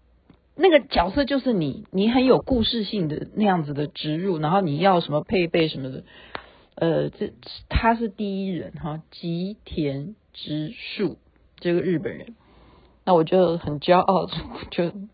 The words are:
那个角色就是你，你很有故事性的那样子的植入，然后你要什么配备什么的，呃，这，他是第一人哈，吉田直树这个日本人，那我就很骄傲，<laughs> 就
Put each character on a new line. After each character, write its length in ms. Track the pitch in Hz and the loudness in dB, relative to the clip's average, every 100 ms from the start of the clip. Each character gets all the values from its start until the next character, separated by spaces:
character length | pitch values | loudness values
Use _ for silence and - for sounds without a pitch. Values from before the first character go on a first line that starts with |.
| _ _ _ _ _ | _ _ _ _ _
那 160 | - 359 | 2 6
个 100 | 302 | 6
角 300 | - - 175 | 4 0 0
色 140 | 196 | 0
就 140 | 269 277 | 0 0
是 140 | 262 | 0
你， 340 | 214 147 - - | 0 0 -4 -6
你 180 | 190 214 | 0 2
很 140 | 254 | 4
有 140 | 262 190 | 6 4
故 240 | - 254 | 4 0
事 220 | 220 233 | 0 -2
性 240 | 202 214 160 | -2 -2 -2
的 200 | 147 - | -4 -6
那 100 | - | 0
样 200 | 208 180 | 2 2
子 100 | 147 | 0
的 120 | 139 147 | -4 -6
植 300 | - 151 156 | -6 -6 -2
入， 220 | 196 160 | -2 -2
然 120 | 151 | 0
后 100 | 196 | 2
你 180 | 185 143 | 2 2
要 220 | 190 180 | 4 4
什 100 | 165 | 2
么 120 | 147 | -2
配 260 | - 196 170 | 0 0 0
备 200 | 175 160 | 2 0
什 120 | 156 | -2
么 100 | 131 | -10
的， 140 | 131 - - - - - - _ | -12 -16 -20 -16 -16 -16 -20 _
呃， 360 | - 165 151 147 | -4 0 0 -2
这， 220 | - 208 - - - - | -4 -8 -8 -18 -16 -4
他 260 | - 226 | 0 2
是 140 | 226 226 | 2 0
第 360 | - 202 190 | -4 -6 -4
一 60 | 196 | -4
人 220 | 170 151 | -4 -8
哈， 300 | 147 151 156 - | -10 -8 -8 -12
吉 460 | - 175 170 190 214 | -10 -6 -4 -4 -8
田 500 | - - 147 139 147 214 _ | -10 -4 -4 -4 -8 -14 _
直 380 | - - 151 151 | -16 -8 -6 -6
树 480 | 240 - - 190 - _ _ _ _ | -10 -10 -4 -4 -4 _ _ _ _
这 140 | 175 | -2
个 80 | 175 | 0
日 180 | 175 170 | 2 0
本 180 | - 80 | -2 -10
人， 180 | - - _ - - - _ _ | -16 -20 _ -20 -20 -20 _ _
那 100 | - | 4
我 100 | 170 | 4
就 340 | 160 185 175 165 | 4 4 2 0
很 220 | - 147 | -4 -2
骄 180 | - 175 | 4 4
傲， 280 | 190 185 180 160 - | 4 0 -2 -6 -10
<laughs> 200 | - - | -12 -8
就 220 | - 170 202 196 | -4 -4 -4 -16